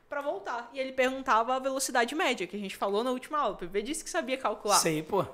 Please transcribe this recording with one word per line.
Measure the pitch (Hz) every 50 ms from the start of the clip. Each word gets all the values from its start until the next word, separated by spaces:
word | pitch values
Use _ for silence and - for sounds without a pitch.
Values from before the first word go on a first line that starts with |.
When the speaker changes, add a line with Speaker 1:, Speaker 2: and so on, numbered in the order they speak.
| _ -
Speaker 1:
pra | 294 285
voltar. | 285 294 349 392 392 359 254 233 240 - 277
E | 277
ele | 262 262 262
perguntava | 262 254 254 262 269 262 254 226 220 226 247 262
a | 262
velocidade | 262 269 269 269 269 - 240 254 233 240 277
média, | 320 370 285 240 - 180
que | 170 -
a | 208
gente | 202 190 - -
falou | 233 202 202 208 240
na | 262
última | 254 254 - - 311 294
aula. | 285 214 175
O | -
P | 180
V | 170 190 202
disse | 214 247 320 - -
que | -
sabia | - 349 269 233 262 262
calcular. | 262 214 214 214 - 208 196 170
Speaker 2:
Sei, | - 170 156 151
pô. | 160 - 208 190 - -